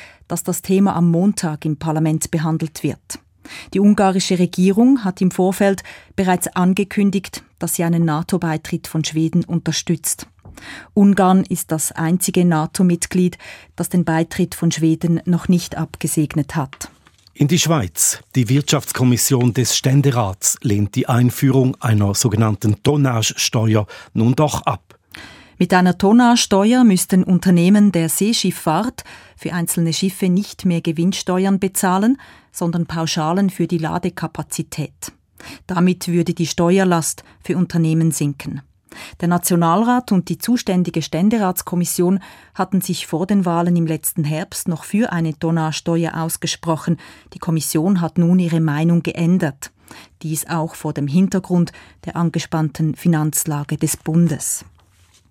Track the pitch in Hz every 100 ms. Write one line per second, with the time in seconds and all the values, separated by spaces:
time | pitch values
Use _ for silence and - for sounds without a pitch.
0 | - - - 175 - 175 - 190 196 185
1 | 170 165 196 - 165 151 156 147 165 156
2 | 160 156 - 165 160 160 160 - 151 -
3 | - - _ _ - - - 190 202 208
4 | 196 190 - 180 175 180 185 196 247 269
5 | 196 - 185 - 185 190 202 196 - -
6 | - - 185 180 - - 180 190 196 -
7 | 202 196 - - - - 170 - 170 170
8 | 165 151 165 175 165 156 - 170 - 160
9 | 147 156 160 175 - 170 - - - 165
10 | - - - _ - - - - - -
11 | 202 196 185 190 - 180 - 156 - -
12 | 160 180 - 180 175 156 160 - 185 170
13 | - 180 180 - - - - - 175 180
14 | 165 160 165 - 175 - 170 151 160 160
15 | 170 165 - 175 - 175 - - 160 -
16 | 160 - 147 156 139 165 135 - - _
17 | _ _ _ - 143 165 151 160 90 -
18 | - - - 135 113 139 143 147 - -
19 | 127 120 - 131 123 120 120 - 139 139
20 | 139 120 101 95 - - - 104 101 127
21 | - 120 123 - 139 131 127 139 113 107
22 | 101 98 123 107 110 101 110 101 - 147
23 | 135 117 113 - - 120 110 110 104 -
24 | - 110 113 123 151 - - 113 _ -
25 | _ - - - - - 180 185 180 180
26 | 196 233 240 240 - 196 208 254 240 185
27 | - 185 185 180 190 175 170 208 208 175
28 | 165 - 202 226 190 - - 160 226 -
29 | - - - _ 156 175 170 - 165 160
30 | 190 190 185 180 202 - 185 170 170 156
31 | 170 - - 185 196 190 190 - 190 185
32 | 220 269 - - _ - 170 170 170 170
33 | 160 - 156 180 196 - 170 170 160 170
34 | 180 170 160 - 247 - 156 - 147 _
35 | - _ _ _ - - - 180 180 180
36 | - 170 170 170 165 - 170 190 185 170
37 | 156 - - _ - 175 175 170 160 160
38 | 165 151 147 139 - 139 - _ _ -
39 | - - 170 175 - 175 165 175 233 247
40 | 247 190 170 165 - 240 - 180 170 165
41 | 151 160 202 226 190 180 - 175 170 -
42 | 175 190 - - - - 214 185 - 180
43 | - 160 185 202 180 170 175 175 160 160
44 | - - 147 156 196 - - 160 - 208
45 | 233 175 160 - 165 165 156 151 - 165
46 | 165 165 165 - 165 - 170 156 - 170
47 | - - - - - 160 - 160 170 190
48 | 165 175 170 185 170 165 160 147 165 170
49 | 165 - 165 180 160 - - _ _ -
50 | - _ 160 156 - 165 160 - 156 143
51 | 143 160 185 190 185 180 170 - - _
52 | - - 170 160 - 160 156 - 156 -
53 | 175 160 151 - - 147 143 147 156 -
54 | - 165 170 147 - - - _ _ _
55 | _ _ _